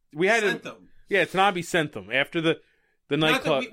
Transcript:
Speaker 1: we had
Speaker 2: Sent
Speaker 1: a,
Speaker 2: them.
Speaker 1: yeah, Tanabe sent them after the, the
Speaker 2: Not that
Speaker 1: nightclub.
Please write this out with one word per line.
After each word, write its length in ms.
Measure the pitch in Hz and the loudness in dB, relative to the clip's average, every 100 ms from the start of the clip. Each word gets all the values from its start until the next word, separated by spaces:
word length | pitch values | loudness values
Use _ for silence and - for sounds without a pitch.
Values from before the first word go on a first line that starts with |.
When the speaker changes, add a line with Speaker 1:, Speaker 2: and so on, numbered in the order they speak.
| _ | _
Speaker 1:
we 140 | 147 185 | -2 2
had 160 | 226 | 2
Speaker 2:
Sent 180 | 202 - | 0 -2
Speaker 1:
a, 20 | |
Speaker 2:
them. 260 | 151 113 - - - | -8 -16 -20 -20 -2
Speaker 1:
yeah, 160 | 190 156 | 0 0
Tanabe 380 | 185 196 180 165 | 2 2 0 -2
sent 260 | 175 147 | 0 -2
them 180 | - 95 | -4 -4
after 280 | 127 139 170 | -2 0 0
the, 200 | 160 156 _ _ _ _ - | 0 -2 _ _ _ _ -4
the 80 | 143 | 0
Speaker 2:
Not 260 | 156 156 | 2 2
that 60 | - | 0
Speaker 1:
nightclub. 140 | 139 127 | -2 -2